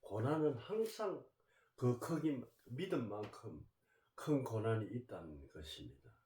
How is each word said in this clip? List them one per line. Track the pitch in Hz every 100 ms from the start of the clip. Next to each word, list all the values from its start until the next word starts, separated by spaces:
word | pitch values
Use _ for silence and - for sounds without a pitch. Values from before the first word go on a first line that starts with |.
고난은 | - 104 123 156 151
항상 | 120 - 214 220 - 208 156 - _ _ _ _ -
그 | 123 120
크기, | - 165 156 135 117 _
믿음만큼 | - 123 190 160 117 104 107 - 110 - - _ _ _ _ -
큰 | - 143
고난이 | 123 110 110 110 104
있다는 | 123 - 92 82 76 73
것입니다. | 90 76 - 62 64 - -